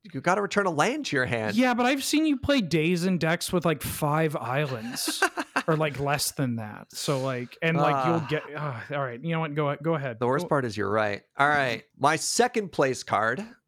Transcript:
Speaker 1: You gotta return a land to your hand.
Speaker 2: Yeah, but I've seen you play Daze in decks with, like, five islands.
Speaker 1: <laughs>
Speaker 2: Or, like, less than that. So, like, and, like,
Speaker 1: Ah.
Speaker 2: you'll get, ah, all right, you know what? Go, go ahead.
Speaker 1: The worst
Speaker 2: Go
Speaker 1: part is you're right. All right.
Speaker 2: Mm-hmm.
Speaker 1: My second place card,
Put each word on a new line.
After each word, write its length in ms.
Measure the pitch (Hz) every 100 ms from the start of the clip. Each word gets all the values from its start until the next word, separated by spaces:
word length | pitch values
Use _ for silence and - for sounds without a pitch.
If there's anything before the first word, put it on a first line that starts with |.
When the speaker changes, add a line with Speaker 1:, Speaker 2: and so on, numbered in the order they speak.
| 208
Speaker 1:
You 80 | 135
gotta 220 | 170 196
return 240 | 202 202 190
a 40 |
land 360 | 147 180 302 269
to 100 | 135
your 100 | 127
hand. 280 | 117 110
Speaker 2:
Yeah, 200 | 214 254
but 120 | 240 247
I've 160 | 277
seen 240 | - 302 311
you 100 | 269
play 220 | - 277
Daze 440 | 175 160 156 180
in 140 | 185 180
decks 340 | 160 170 -
with, 120 | 180
like, 180 | 170 151
five 520 | - - 151 156 160
islands. 880 | 151 113 131 147 123 113 131 - - 370
Speaker 1:
<laughs> 40 | - - - -
Speaker 2:
Or, 60 | 156
like, 220 | 156 131
less 320 | 143 143 -
than 260 | - 131 113
that. 360 | 107 107 -
So, 260 | - - 139
like, 400 | 131 127 123 -
and, 160 | 165 165
like, 200 | 151 139
Speaker 1:
Ah. 120 | 131
Speaker 2:
you'll 200 | - 139
get, 140 | 151 - 147
ah, 280 | 147 117 -
all 60 | 147
right, 160 | 135 120
you 120 | 160
know 80 | 160
what? 120 | 160 147
Go, 180 | 147 147
go 120 | 156 160
ahead. 240 | 135 113
Speaker 1:
The 60 | 123
worst 180 | 139
Speaker 2:
Go 40 | -
Speaker 1:
part 140 | 147
is 120 | 123 101
you're 120 | 98
right. 320 | 110 107 101 _ -
All 120 | 143
right. 300 | 147 131 110
Speaker 2:
Mm-hmm. 220 | - -
Speaker 1:
My 120 | 143
second 560 | 160 - - 247 233 196
place 320 | - 135 120
card, 420 | - 101 110 131 226 -